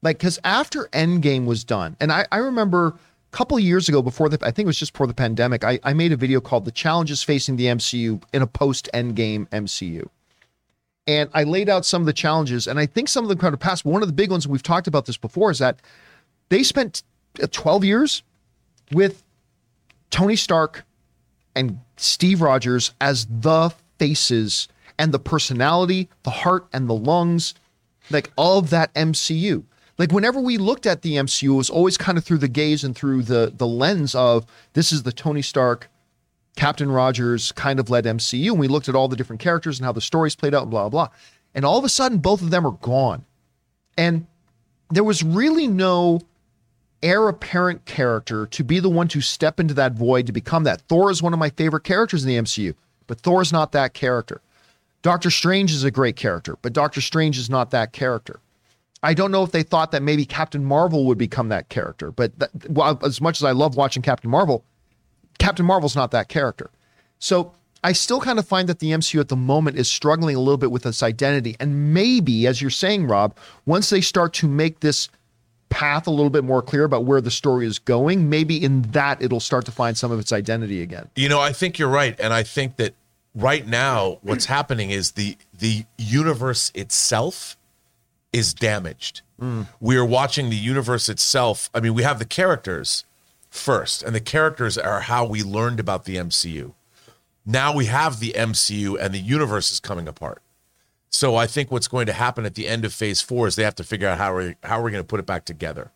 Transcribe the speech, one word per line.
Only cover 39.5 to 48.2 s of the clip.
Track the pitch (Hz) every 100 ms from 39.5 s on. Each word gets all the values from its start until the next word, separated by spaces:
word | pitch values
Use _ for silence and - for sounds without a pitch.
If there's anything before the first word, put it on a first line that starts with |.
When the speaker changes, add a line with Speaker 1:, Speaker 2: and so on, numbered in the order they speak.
| 170 160 135
Speaker 1:
and | 127
how |
the | 113
stories | - 160 160
played | - 147
out | 143
and | 113
blah, | 110 104
blah, | 135 147
blah. | _ - _ _
And | -
all | 139 208
of |
a | 269
sudden, | - 262 220
both | 156 202
of | 175
them | 180 156
are |
gone. | 95 - 127 127 90 - _ _ _ _ _ _ -
And | 170 165 165 _ _ _ _ _ _
there | 160
was | 214 180
really | 160 175 277 320 285
no | 190 185 180 175 170 - _ _ _ _ _ _ _
heir | 160 196 220
apparent | 190 - 180 180 175 -
character | - 127 113